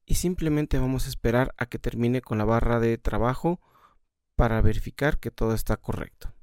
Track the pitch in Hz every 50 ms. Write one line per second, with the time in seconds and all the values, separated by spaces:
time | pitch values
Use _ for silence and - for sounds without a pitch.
0 | _ - - - - 175 185 - 165 156 147 151 151 - - 165 160 165 175 123
1 | - 135 123 - - 120 113 123 131 131 - - 123 - - - - 120 - 113
2 | 120 120 127 127 - - 117 107 104 107 113 117 - 117 120 117 117 117 117 113
3 | - - - 104 110 123 131 - - 165 175 - _ _ _ _ _ _ _ _
4 | _ _ _ _ _ _ _ - 127 113 113 110 - 120 110 - - - - -
5 | 143 147 - - - 120 - - 110 113 113 - - - 107 - - - 107 107
6 | - - _ - - - - -